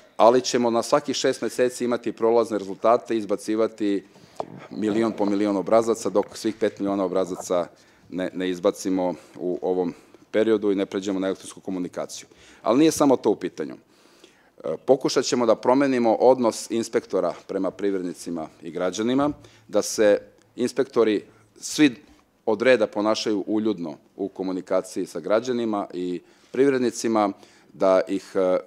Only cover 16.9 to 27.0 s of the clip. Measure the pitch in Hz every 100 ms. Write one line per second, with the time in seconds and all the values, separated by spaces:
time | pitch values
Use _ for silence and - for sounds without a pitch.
16.9 | 117 - 95 87 76 - 95 95 - 101
17.9 | 98 90 82 - 82 78 - 82 82 90
18.9 | 92 113 131 147 147 - _ - 104 -
19.9 | - 104 101 - _ _ - 120 - 131
20.9 | 123 110 101 - _ _ - - - 147
21.9 | 113 _ _ _ _ - 104 120 123 107
22.9 | 104 107 107 117 104 - 110 107 92 85
23.9 | 71 _ - 98 - 95 92 92 92 -
24.9 | 104 87 87 80 107 123 120 113 101 92
25.9 | 87 92 90 _ _ _ 120 139 131 123
26.9 | -